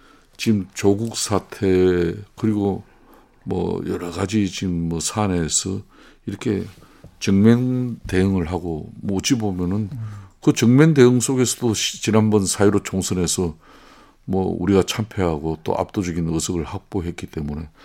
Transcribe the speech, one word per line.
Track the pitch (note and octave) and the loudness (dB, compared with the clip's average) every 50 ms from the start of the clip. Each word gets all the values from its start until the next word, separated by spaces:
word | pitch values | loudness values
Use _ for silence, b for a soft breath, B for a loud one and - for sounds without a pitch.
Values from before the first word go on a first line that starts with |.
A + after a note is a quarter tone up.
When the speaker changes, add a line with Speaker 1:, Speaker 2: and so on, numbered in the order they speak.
| b b b b b b b | b b b b b b b
Speaker 1:
지금 | - - A#2 A2 G#2 F#2 - - | -6 0 0 2 0 0 -4 -8
조국 | - - G2+ G2+ G2+ A2+ A#2 A2+ | 0 2 2 2 2 0 -6 -6
사태, | - - - G#2+ F#2+ - - - - G#2+ F#2+ F#2 F#2 F#2 F#2 F2+ F2 F2 E2+ F2+ G#2 G2+ - _ | -6 -4 -2 -2 -2 -2 -4 -8 -2 0 2 4 4 4 4 4 2 0 -2 -4 -6 -12 -18 _
그리고 | - - A2 G#2+ G#2 G2+ G2+ F#2+ F#2+ - _ b b b b b b b b b _ - | -4 -2 0 0 0 0 -2 -2 -4 -8 _ b b b b b b b b b _ -10
뭐 | - G#2 F#2 F2 F2 F2+ F2+ F2+ - | -6 -4 -4 -2 -2 -4 -4 -4 -6
여러 | - - F2 F2 E2 | -6 -6 -6 -8 -6
가지 | F2 G2 F#2+ G2+ A2 G2+ F#2+ | -4 -4 -2 0 0 0 -2
지금 | - - - F#2 F2 E2+ E2 E2+ | -2 -4 -4 -4 -2 -2 -2 -4
뭐 | E2 E2 | -4 -4
사안에서 | D#2 - - A2+ G#2+ G2+ F#2 F2 E2 D2+ - - - F#2+ F#2+ G2+ G#2 b b b b b b b b | -6 -6 -4 -2 -2 0 0 -2 -2 -2 -2 -4 -4 -4 -6 -8 -8 b b b b b b b b
이렇게 | - G2 G2 - B2 G#2 F#2+ F#2 F#2 - - B B B B B B _ - | -12 -10 -6 -4 -4 -4 -4 -4 -8 -14 -20 B B B B B B _ -8
정면 | - - G2 G2 G#2 A2+ A#2 A#2+ B2+ B2+ B2+ B2+ B2+ B2 A2+ - - | -2 0 2 4 6 6 6 6 4 0 -2 -2 -4 -4 -8 -10 -8
대응을 | - - F#2 F#2 G2 G2 F#2 E2+ D#2+ | -2 0 2 2 2 2 0 -2 -2
하고, | F2+ E2+ F2 F2 E2 D#2 - - - - - | -4 -6 -4 -4 -6 -6 -8 -12 -14 -10 -6
뭐 | G2+ G2 F#2+ | -4 -4 -2
어찌 | F#2+ - C#3+ | 0 0 0
보면은 | A#2 A2 G#2 F#2+ F2+ F2+ F2 F#2+ G#2 A2 G2 - | 0 0 -2 -2 -2 -2 -2 -2 -2 -4 -6 -8
Speaker 2:
음. | B2 A2 G#2+ B G2+ B B B _ - | -10 -12 -12 B -14 B B B _ 0
Speaker 1:
그 | D3+ C#3+ | 0 2
정면 | - - A2+ B2 C3+ D#3 E3 D#3+ | 4 4 6 6 8 8 6 8
대응 | C#3 B2 B2 B2+ B2+ | 8 8 8 6 4
속에서도 | A#2+ - C3+ B2+ B2+ A2+ - - - A#2+ G#2+ | 2 0 0 0 0 0 0 -2 0 0 0
시-, | - - - - - | 0 -2 -6 -6 -4
지난번 | - - G#2+ A2 G#2+ A2 G#2 G#2+ G2 | -2 2 4 4 4 6 4 4 2
사일오 | F2+ - - G2+ G2+ G2+ G2+ - | 2 0 2 4 4 4 2 0
총선에서 | - - F#2+ F2 - G2 F2+ F2+ E2 - - F#2 E2+ D#2 - B B B B B B B B B B B B - | -2 -4 -4 -2 -2 -2 -2 0 -2 0 -2 -2 -4 -4 -8 B B B B B B B B B B B B -8
뭐 | - F#2 F#2+ F#2+ F#2 F2 E2+ | -4 -2 -2 -2 -2 -2 -2
우리가 | F2 F2+ G2 F#2+ F2+ | 0 4 4 4 4
참패하고 | - - - A2 G#2+ - - F#2+ E2+ D#2+ D2 D2 D#2+ D#2+ D#2 - | 4 0 -6 -6 -6 -4 -2 0 0 0 -2 -4 -6 -6 -6 -4
또 | - - | -4 -2
압도적인 | - F#2 - - A2 F#2+ F2 E2 F2 E2+ D#2+ | -2 -2 -4 -4 -6 -4 -4 -2 -2 -2 -2
의석을 | E2 D#2+ D2+ - F#2 F2 D#2 | -2 -2 -2 -2 -4 -4 -4
확보했기 | C#2+ - G2 - - - G2+ E2+ F2 E2+ - - | -6 -8 -12 -12 -8 -8 -6 -6 -6 -8 -10 -12
때문에 | - - - D2+ D2 D2 D2 D#2+ D2+ B B B | -10 -8 -8 -8 -6 -8 -8 -10 -12 B B B